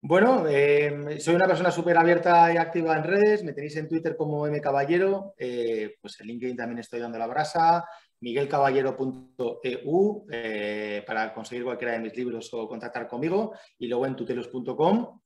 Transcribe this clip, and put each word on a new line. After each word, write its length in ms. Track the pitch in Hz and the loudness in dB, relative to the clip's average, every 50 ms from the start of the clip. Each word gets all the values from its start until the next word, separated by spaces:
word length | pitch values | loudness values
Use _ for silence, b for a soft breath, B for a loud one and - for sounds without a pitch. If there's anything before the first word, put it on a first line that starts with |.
Bueno, 440 | - 139 165 185 214 247 262 233 165 156 | 0 4 4 6 6 6 4 4 2 2
eh, 680 | 143 139 143 143 147 147 147 147 147 147 147 147 151 156 | 4 4 6 6 6 4 4 2 -2 -6 -8 -8 -8 -6
soy 160 | - 160 170 | 0 2 4
una 140 | 175 190 185 | 4 6 4
persona 240 | 180 156 180 175 | 4 4 2 0
súper 260 | 170 170 165 175 170 170 | 0 0 2 4 4 6
abierta 540 | 170 170 175 170 170 180 170 170 165 170 165 | 6 6 4 4 4 6 8 8 8 8 6
y 20 | |
activa 400 | 170 160 165 - 175 160 160 160 | 2 0 0 -2 -2 0 2 0
en 60 | 151 | 0
redes. 400 | 151 160 190 202 208 208 214 208 | 0 0 4 4 6 6 4 2
Me 100 | 180 160 | 0 -6
tenéis 220 | - - 143 151 147 160 | -8 -8 -8 -8 -8 -8
en 100 | 156 151 | -6 -4
Twitter 280 | 165 160 160 165 160 | -4 -2 -2 -2 -2
como 300 | - 156 151 151 147 147 | -2 -4 -2 -2 -2 -2
M 140 | 151 147 147 | -2 -2 -2
Caballero, 720 | 147 147 139 139 139 147 170 180 190 196 196 196 196 - - | -2 0 0 0 2 2 2 2 2 2 0 -2 -4 -10 -12
eh, 600 | _ - 123 123 120 117 117 113 110 107 104 107 _ | _ -8 -6 -4 -2 -2 -2 -2 -2 -4 -6 -10 _
pues 200 | _ - - - | _ -18 -18 -16
en 80 | - 107 | -14 -12
LinkedIn 280 | 117 120 120 127 123 | -10 -6 -6 -6 -6
también 220 | 117 117 120 120 120 | -6 -8 -8 -8 -10
estoy 220 | 113 - - 120 | -10 -10 -8 -8
dando 180 | 120 117 117 113 | -8 -8 -6 -6
la 80 | 113 | -6
brasa, 580 | 117 123 147 156 - - 170 165 165 170 175 B B B B B B _ _ | -4 -2 -2 -4 -2 0 2 4 4 4 2 B B B B B B _ _
miguelcaballero 760 | 120 123 117 139 139 135 151 143 139 135 131 135 131 135 - | -10 -4 -2 -2 -2 0 2 2 2 4 4 2 0 0 -2
punto 640 | - 131 131 127 - - _ _ - 127 117 - - - | -4 -6 -6 -6 -10 -16 _ _ -6 -6 -6 -6 -4 -6
e 180 | 131 120 - - | -6 -6 -6 -4
u, 400 | 139 156 185 196 208 208 208 - - | 0 2 2 2 2 0 -4 -10 -10
eh, 720 | 147 117 117 110 110 104 104 104 104 107 107 104 104 104 101 | -8 -6 -6 -4 -4 -4 -4 -4 -4 -6 -6 -6 -6 -8 -6
para 300 | - 113 110 110 110 - | -6 -4 -4 -4 -4 -6
conseguir 300 | 117 110 - 123 123 120 | -12 -14 -10 -10 -8 -6
cualquiera 300 | 127 120 - 123 120 117 | -6 -6 -6 -4 -4 -4
de 40 | 113 | -4
mis 180 | 113 110 - | -6 -8 -6
libros 320 | 120 123 123 113 113 110 - | -6 -6 -6 -6 -8 -10 -10
o 160 | - 117 110 107 | -10 -10 -8 -8
contactar 400 | 120 110 117 117 - 123 117 - | -10 -12 -12 -10 -10 -10 -10 -8
conmigo, 460 | 120 120 139 165 180 202 220 - B B B B B | -8 -6 -4 -2 0 -2 -2 -2 B B B B B
y 120 | _ 127 117 | _ -6 -4
luego 180 | 123 120 135 | -2 -2 -2
en 80 | 135 131 | -2 -4
tutelus 320 | 127 120 - 123 123 117 | -6 -6 -6 -6 -6 -6
punto 300 | - - 127 120 131 127 | -8 -10 -10 -8 -8 -2
com 440 | 135 156 175 202 233 247 - - _ _ | 0 2 2 2 2 0 -4 -12 _ _